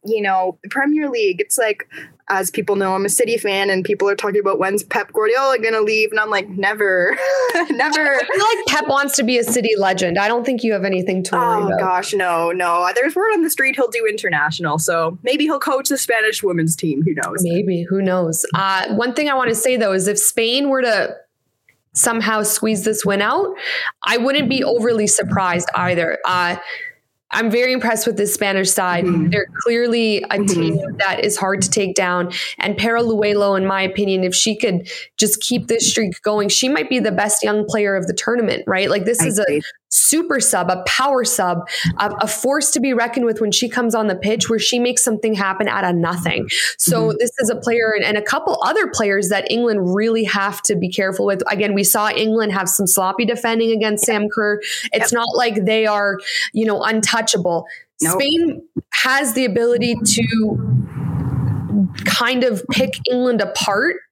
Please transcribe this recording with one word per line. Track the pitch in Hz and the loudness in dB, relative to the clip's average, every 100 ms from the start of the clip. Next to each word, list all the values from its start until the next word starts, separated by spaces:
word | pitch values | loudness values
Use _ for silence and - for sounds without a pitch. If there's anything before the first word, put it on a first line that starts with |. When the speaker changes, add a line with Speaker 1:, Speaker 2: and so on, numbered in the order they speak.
| 208 | 0
Speaker 1:
you | 220 | 0
know, | 202 190 185 180 | 2 0 0 -4
the | 202 | -8
Premier | 269 277 302 285 | -2 0 0 0
League. | 240 202 180 | 0 0 0
It's | 208 - | -2 0
like, | 226 208 - - - _ - | 0 -2 -8 -16 -18 _ -4
as | 190 180 | -2 0
people | - 202 196 | -4 0 0
know, | 196 190 | 0 0
I'm | 196 | 0
a | |
City | 190 175 226 | 2 2 2
fan, | 208 196 196 | 0 0 2
and | 190 180 | 0 0
people | 202 202 | 0 0
are | 202 | 0
talking | 208 202 | 0 0
about, | 196 196 | 0 0
"When's | 185 202 | 0 -2
Pep | - 233 202 | -2 -4 -2
Guardiola | - 214 247 269 262 | 0 0 2 2 0
gonna | 226 220 | 0 0
leave?" | 214 214 214 | 0 0 0
And | 214 | 0
I'm | 214 | 0
like, | 202 208 | -2 -2
"Never, | 190 196 214 202 185 180 - 539 554 | -2 -2 2 2 2 2 0 0 0
<laughs> | 508 349 349 | 2 0 0
never." | 240 294 302 | 0 2 2
Speaker 2:
I | 302 269 240 | 2 0 0
feel | 440 427 427 | 2 2 2
like | 453 | 0
Pep | 302 302 | -2 2
wants | 277 285 277 | 0 2 0
to | |
be | 233 247 | 2 2
a | |
City | 226 233 226 214 | 2 0 2 2
legend. | 190 185 185 180 | 2 2 0 0
I | 208 | 2
don't | 240 | 0
think | 240 240 | 0 0
you | 226 | 0
have | 202 190 | 0 0
anything | 185 185 190 | 0 0 -2
to | 185 - | -2 0
worry | 240 214 | 2 0
Speaker 1:
Oh, | - | 0
Speaker 2:
about. | 190 | 0
Speaker 1:
gosh, | 190 180 202 208 | 0 0 0 -2
no, | 185 170 170 | 0 0 0
no. | 180 175 170 180 214 | 0 0 2 2 0
There's | 277 359 | 0 0
word | 440 | 0
on | 415 | 2
the | 320 | 0
street | - 269 277 | 0 -2 0
he'll | 240 | -2
do | 233 220 | 0 -2
international, | 208 202 156 151 160 165 151 | -2 -2 0 0 -2 -2 -2
so | 160 170 165 175 | 0 0 -2 -2
maybe | 247 285 | -2 0
he'll | 302 285 | 0 0
coach | - 269 269 | 0 -2 0
the | 269 | -2
Spanish | - 226 214 226 | 0 0 0 0
women's | 196 170 160 165 | 0 0 0 0
team. | 165 139 | -2 0
Who | 160 | 0
knows? | 151 - - | -2 -4 -4
Speaker 2:
Maybe. | 175 170 190 175 | -2 0 0 -2
Who | 170 190 | -2 0
knows? | 190 185 170 160 - - | 0 0 0 -2 -4 -2
Uh, | 196 190 185 214 | 0 0 0 0
one | 240 | 0
thing | 247 294 | 0 0
I | 269 | 0
wanna | 247 | 0
say, | 226 247 254 | 0 0 2
though, | 214 | 2
is | 190 185 | 2 0
if | 208 | 0
Spain | - - 226 254 285 | 0 0 0 2 2
were | 262 | 2
to | 247 208 - - - _ _ _ _ _ _ | 2 0 -2 -6 -18 _ _ _ _ _ _
somehow | - - 226 208 220 | 0 0 0 0 0
squeeze | 208 - 220 208 220 | -2 -2 0 0 -2
this | 214 202 | -2 0
win | 196 | 0
out, | 208 302 392 - - - - - | 0 0 -2 -4 -6 -4 -6 -6
I | - 240 | -2 0
wouldn't | 247 277 247 | 2 2 0
be | 262 | 0
overly | - 233 226 226 208 | 0 2 2 2 2
surprised | - 190 196 185 175 175 - | 0 0 0 0 0 -2 -2
either. | 180 170 165 160 - | 0 0 0 -2 -2
Uh, | 180 175 180 - - - - _ _ _ | 0 0 -4 -8 -12 -14 -18 _ _ _
I'm | 202 226 | -2 0
very | 233 254 | 2 2
impressed | 254 226 226 233 | 0 0 0 0
with | 214 | 0
this | 202 | -2
Spanish | 208 202 190 185 | -2 0 0 0
side. | - 185 175 | 0 0 0
Speaker 1:
Mm-hmm. | 180 170 165 | 0 2 2
Speaker 2:
They're | 208 190 - | 0 -2 -4
clearly | 240 233 240 233 226 202 | 0 2 2 2 2 0
a | - 202 | -2 0
Speaker 1:
Mm-hmm. | 202 | 2
Speaker 2:
team | 175 165 160 190 - | 2 2 0 -4 -2
that | 196 - 208 | -2 0 -2
is | - | 0
hard | 190 196 | -2 0
to | 185 | 0
take | - 196 190 | 0 0 0
down. | 185 180 175 - - - | 2 0 -2 -4 -8 -4
And | - 180 | -4 -2
Paralluelo, | 214 233 233 214 208 208 202 190 | 0 2 2 2 2 2 2 2
in | 190 | 0
my | 190 | 0
opinion, | 190 190 202 185 | -2 0 0 2
if | 185 180 | 0 0
she | 220 208 | 0 0
could | 233 180 180 - - - | 0 0 -4 -14 -14 -2
just | 214 - | 0 0
keep | - 247 - | -2 -2 -2
this | 233 - | 0 0
streak | - 202 175 | 0 -2 -2
going, | 214 208 202 | -2 0 2
she | - 254 | 0 2
might | 302 - | 0 0
be | 254 | 0
the | 214 | 0
best | 185 208 208 | 0 0 0
young | 214 214 208 | 0 0 0
player | 226 208 196 | 0 0 0
of | 175 | -2
the | |
tournament, | 180 - 240 214 - - | -4 -2 0 0 -2 0
right? | 190 196 | 0 2
Like, | 202 185 | 0 0
this | 233 | 0
Speaker 1:
I | 165 | 0
Speaker 2:
is | 202 | 0
a | |
Speaker 1:
agree. | 196 147 - - _ | 0 0 -4 -18 _
Speaker 2:
super | - - 311 349 277 | 0 2 2 0 0
sub, | - 196 180 | 2 0 0
a | 180 | -2
power | 185 - 269 262 226 | -2 0 2 2 0
sub, | - 180 170 - - 170 - | 0 0 -2 -4 -4 -4 0
a, | 202 - | -2 0
a | 214 | -4
force | - 247 294 294 | -2 0 2 2
to | 294 | 2
be | 269 | 2
reckoned | 240 233 247 240 | 2 0 0 0
with | 220 | 2
when | 214 | 0
she | 202 240 | 2 0
comes | 247 233 220 | 0 0 2
on | 208 | 0
the | 185 | 0
pitch, | 202 220 - | 0 0 0
where | 226 | 0
she | - 247 | 2 2
makes | 247 247 | 0 2
something | - 214 220 | 0 0 0
happen | 208 196 196 214 | 0 -2 0 -2
out | - | 0
of | 185 175 | 0 2
nothing. | 165 175 175 170 - - - - | 0 0 -2 -2 -2 -2 -2 -2
So | - 226 220 | 0 2 0
Speaker 1:
Mm-hmm. | - | 0
Speaker 2:
this | - - | -2 0
is | 226 | -2
a | 233 | 0
player | - 233 220 208 | 0 2 2 0
and, | - | 0
and | 208 | 0
a | |
couple | 208 285 320 - | 0 -2 -2 0
other | - 381 370 | 0 0 -2
players | - 208 196 185 | 0 0 0 0
that | 196 - | -2 0
England | 226 240 208 180 190 | 0 2 0 0 0
really | 226 226 202 | 2 0 0
have | 196 196 - | 0 -2 -4
to | - 196 | -4 -2
be | 180 | -2
careful | 180 95 95 202 | -2 -2 0 -2
with. | - - | 0 -2
Again, | 202 208 | -2 0
we | 196 | 0
saw | 196 220 208 | 2 2 0
England | - 220 220 208 | 0 0 0 0
have | 190 180 | -2 -2
some | - 196 | -2 0
sloppy | - 185 190 233 | 2 0 0 -2
defending | 233 233 226 226 | 0 -2 0 2
against | 220 220 208 - | 2 0 0 0
Speaker 1:
Yep. | 214 | 0
Speaker 2:
Sam | 214 | 0
Kerr. | 226 208 208 - - - | 0 -2 -2 -4 -8 -2
It's | 226 226 | -2 0
Speaker 1:
Yep. | |
Speaker 2:
not | 233 233 - | 0 -2 0
like | 240 208 190 | 0 0 0
they | 220 220 | 2 2
are, | 208 202 196 - - - | 0 0 -2 -4 -4 -2
you | 208 220 | 0 0
know, | 202 | 0
untouchable. | 214 220 220 226 220 196 180 165 - - - _ | 0 0 0 0 0 0 0 -2 -4 -18 -20 _
Speaker 1:
Nope. | 156 185 | -2 0
Speaker 2:
Spain | - 330 330 254 - - - | 2 2 2 -2 -10 -10 -6
has | - 262 269 277 | -2 0 2 0
the | 220 254 | 0 0
ability | 196 233 240 240 233 214 | 2 2 2 2 0 2
to | 226 233 226 214 - - 123 - - - - - - - - - 208 185 - - | 2 2 2 2 0 0 0 0 -6 -4 -2 -2 -2 0 -2 0 0 0 0 -2
kind | - 240 254 | 0 2 2
of | 247 208 - | 2 0 -2
pick | - 262 - - | 0 0 0 -2
England | 247 254 226 | 2 2 2
apart | 196 - - 202 302 359 - | 0 -2 0 0 0 -2 -12